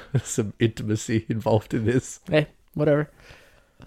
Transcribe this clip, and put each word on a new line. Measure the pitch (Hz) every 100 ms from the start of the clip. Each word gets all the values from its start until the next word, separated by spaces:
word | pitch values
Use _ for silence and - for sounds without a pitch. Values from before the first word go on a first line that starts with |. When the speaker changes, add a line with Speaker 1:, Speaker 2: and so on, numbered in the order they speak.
| -
Speaker 1:
<laughs> | 123
some | - - 104 -
intimacy | 117 - 113 107 - 113 -
involved | 113 107 110 -
in | 135
this. | 107 127 - - -
Speaker 2:
Hey, | 156 151 _ _
whatever. | - 151 147 147 - - - - _ _ _